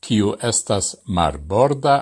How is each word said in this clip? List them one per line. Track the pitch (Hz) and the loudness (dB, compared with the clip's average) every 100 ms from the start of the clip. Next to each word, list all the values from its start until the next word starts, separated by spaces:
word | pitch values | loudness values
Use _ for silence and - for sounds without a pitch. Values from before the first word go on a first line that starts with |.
kiu | - 110 104 - | 0 0 0 0
estas | 120 110 - 101 - - | -2 -2 -2 -2 -2 -8
marborda | - 92 80 71 73 101 139 139 143 139 | -4 0 0 -2 -4 2 2 2 2 2